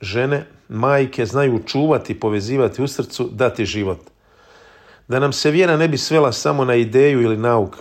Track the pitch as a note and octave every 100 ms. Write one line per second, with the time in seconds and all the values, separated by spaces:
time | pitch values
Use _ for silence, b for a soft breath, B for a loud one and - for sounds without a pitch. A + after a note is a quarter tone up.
0 | G2 A2 C3+ C#3+ - - - G#2+ C3 C#3
1 | C3 C3 A2 C3 C#3 A2+ - C3+ D#3 C3+
2 | - G#2 A2 G#2 G#2 C3+ A2+ A#2 C#3 -
3 | A#2+ - A#2+ A2 B2 A#2+ G2 G#2 G2 F2
4 | - _ b b b b b b b b
5 | b B2+ C#3 - D#3 D#3+ F3+ D#3 D#3+ C#3
6 | - D#3+ C#3 A2 D3 C#3+ B2+ A#2+ A2+ B2
7 | C#3+ C3+ A#2 G#2+ A#2+ A#2 F#2+ -